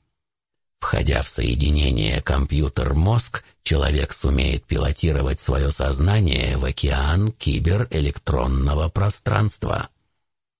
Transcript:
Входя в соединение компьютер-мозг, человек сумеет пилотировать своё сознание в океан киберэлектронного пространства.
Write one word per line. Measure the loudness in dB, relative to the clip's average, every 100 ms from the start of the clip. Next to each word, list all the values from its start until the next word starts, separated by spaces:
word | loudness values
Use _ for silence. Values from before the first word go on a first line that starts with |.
| _ _ _ _ _ _ _ _
Входя | -2 0 2 0
в | -2
соединение | -2 0 2 2 2 2 2 0 -2
компьютер-мозг, | -2 -2 0 0 0 0 0 2 2 2 -2 -10 -14 _
человек | -2 0 2 0 -2
сумеет | -2 0 2 2 -2
пилотировать | -4 -2 -2 0 0 0 -2 -2
своё | -2 0 0
сознание | 0 -2 0 2 2 2 2 0 0
в |
океан | -2 -2 0 0 2 2 0
киберэлектронного | -2 -2 0 0 0 0 0 -2 -2 -2 0 0 0 0 0 0
пространства. | 0 -2 -2 -2 0 0 -2 -4 -4 -6 _ _ _ _ _ _ _